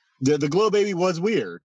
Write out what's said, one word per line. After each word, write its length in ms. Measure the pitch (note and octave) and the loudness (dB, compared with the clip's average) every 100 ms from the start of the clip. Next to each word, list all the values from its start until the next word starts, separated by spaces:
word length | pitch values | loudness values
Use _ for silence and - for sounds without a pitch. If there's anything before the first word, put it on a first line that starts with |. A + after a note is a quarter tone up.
| _ _ | _ _
the, 160 | C3 D3 | 0 0
the 120 | D3 | 0
Glow 200 | E3+ A3 | 0 2
Baby 240 | G#3 G#3 F3+ | 2 0 0
was 240 | F#3 E3 | -2 0
weird, 420 | G3 G3+ G2+ E2+ | -2 -2 -4 -10